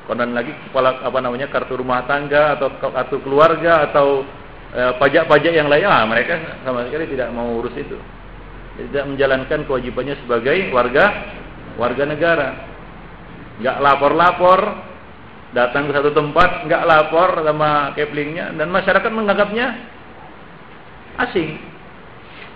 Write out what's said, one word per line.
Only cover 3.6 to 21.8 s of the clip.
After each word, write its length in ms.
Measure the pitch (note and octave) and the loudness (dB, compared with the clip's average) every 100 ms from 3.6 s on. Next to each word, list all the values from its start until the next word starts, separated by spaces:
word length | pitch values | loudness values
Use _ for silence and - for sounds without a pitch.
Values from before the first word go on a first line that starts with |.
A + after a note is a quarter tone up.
| E3 E3 D3 | 2 4 4
atau, 320 | D3 C#3+ C#3 C3+ - - - - | 4 4 2 -2 -12 -18 -20 -10
eh, 240 | B2 B2+ B2 | -2 0 2
pajak-pajak 560 | C#3 D#3 D#3+ D3+ D3+ | 4 4 6 4 6
yang 160 | E3 D3 | 2 4
lain. 160 | D3 | 4
Ah, 240 | G3 C#3+ A2 | 6 4 4
mereka 320 | A#2 B2 E3+ D#3+ - | 2 0 -2 -6 -8
sama 240 | C3 B2 B2 | -4 -4 -4
sekali 160 | D3+ D#3 | -6 -4
tidak 240 | C3+ A#2 A#2+ | -4 -4 -4
mau 160 | A#2+ | -4
urus 240 | A#2 A#2+ C#3 | -4 -4 -6
itu. 240 | C#3+ - - - - - - - - - | -10 -12 -14 -18 -18 -18 -18 -18 -16 -12
Tidak 320 | B2 C3+ C#3 | -6 -4 -4
menjalankan 560 | C#3 C#3 C3 C3 D3+ C#3+ | 0 2 0 0 -4 -2
kewajibannya 480 | B2+ A#2+ A#2 C3 C#3 | -4 -4 -6 -6 -6
sebagai 480 | A#2+ A#2+ B2 F3 F#3 | -2 0 2 0 0
warga, 640 | B2+ B2 C3+ G3+ - - - - - - G#2+ | 0 2 4 2 0 -10 -14 -16 -16 -12 -4
warga 280 | A#2+ B2+ C#3+ | -2 -2 -2
negara. 420 | D3+ E3+ E3 C3+ B2+ - - - - - - - - - - | 0 0 2 -2 -6 -14 -18 -18 -18 -18 -18 -18 -18 -18 -6
Nggak 180 | A2+ G#2+ | -4 2
lapor-lapor, 760 | C#3 C3 C#3+ D#3 F3 F3 F3+ F#3+ G#3 G3 - - - - - - - | 4 6 4 6 4 6 6 6 4 -4 -12 -18 -20 -20 -20 -20 -4
datang 400 | A#2+ B2 C#3 D3 | 0 2 0 0
ke 80 | C#3+ | 2
satu 160 | D3 D3+ | 2 2
tempat, 480 | D3 D3+ F3+ - | 2 4 2 2
nggak 200 | D3+ D#3+ E3 | -2 2 4
lapor 560 | D#3 D#3 D#3+ F#3 F3 | 4 4 4 2 2
sama 480 | D#3 D3+ D3+ D3 C#3 | 0 2 2 2 0
keplingnya, 640 | C#3+ D3 D3 D3 E3+ G3+ E3 | -2 -4 -4 -6 -6 -6 -4
dan 160 | D#3 | -2
masyarakat 400 | F#3 F#3+ F#3+ A3+ | 0 2 2 0
menganggapnya 720 | A3 G#3 G3 G3+ A3 C4 A3 - - - - - - - - - - - - - - - | -2 0 2 0 -2 -4 -6 -14 -18 -20 -18 -20 -20 -20 -20 -20 -20 -20 -20 -12 -8 -4
asing. 320 | F#3 D#3 D3+ - - | -2 -4 -8 -14 -18